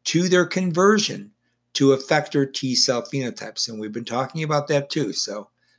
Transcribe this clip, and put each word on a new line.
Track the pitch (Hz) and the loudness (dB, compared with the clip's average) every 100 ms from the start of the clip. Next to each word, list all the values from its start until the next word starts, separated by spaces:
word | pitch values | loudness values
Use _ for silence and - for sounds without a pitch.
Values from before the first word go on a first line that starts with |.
| - | -2
to | 165 185 | 0 4
their | 180 175 | 4 4
conversion | 185 185 165 196 214 214 104 101 _ _ _ _ | 0 0 4 4 4 2 -6 -12 _ _ _ _
to | - 139 | 2 4
effector | 135 - 151 151 147 135 | 4 2 0 2 0 0
T | - 131 | -2 -2
cell | 117 - 120 | 0 0 0
phenotypes. | - 139 123 - 107 - - | -2 -6 -6 -8 -12 -8 -8
And | 110 | -6
we've | 107 | -8
been | 117 117 | -8 -6
talking | 117 135 160 | -4 -4 -4
about | 156 147 147 | -2 -2 2
that | 143 143 | -2 0
too. | 156 110 | -4 -4
So | - - 104 - _ _ | -4 -6 -8 -12 _ _